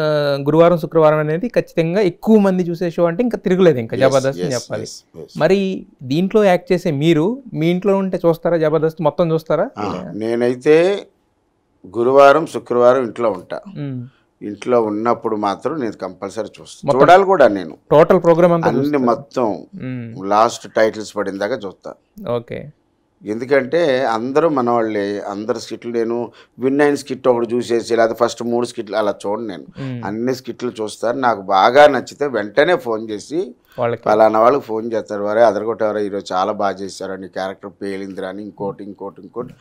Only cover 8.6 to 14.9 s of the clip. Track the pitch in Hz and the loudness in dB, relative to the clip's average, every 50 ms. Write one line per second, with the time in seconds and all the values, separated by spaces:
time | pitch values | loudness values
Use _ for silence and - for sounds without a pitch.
8.6 | 160 156 151 160 151 160 156 - 170 147 147 - 180 165 160 160 160 - 160 147 | 0 0 0 0 0 -2 -2 -2 -2 -2 0 0 0 0 0 -2 -2 -2 -2 -2
9.6 | 190 269 - - 104 101 87 90 - 85 85 101 107 113 117 120 120 123 127 127 | -2 -4 -6 -8 -8 -8 -8 -8 -10 -10 -10 -8 -4 -4 -2 0 0 0 -2 0
10.6 | 127 151 151 160 170 185 202 196 - _ _ _ _ _ _ _ _ _ _ _ | 2 4 4 6 4 2 0 -2 -6 _ _ _ _ _ _ _ _ _ _ _
11.6 | _ _ _ _ - 98 92 110 120 123 135 139 139 139 139 151 160 - - 120 | _ _ _ _ -20 -10 -4 0 2 4 6 8 8 8 6 4 2 -4 -8 -8
12.6 | 117 - 123 123 120 123 127 135 127 110 98 - 120 113 98 90 82 - - - | -6 -2 0 2 4 4 4 2 0 -4 -4 -4 -4 -2 -4 -4 -8 -12 -14 -14
13.6 | - 202 190 147 147 143 131 123 120 127 _ _ _ _ _ - - 104 104 101 | -14 -14 -12 -10 -10 -8 -8 -10 -12 -14 _ _ _ _ _ -14 -12 -12 -12 -8
14.6 | - 123 123 120 113 107 | -2 0 2 2 2 0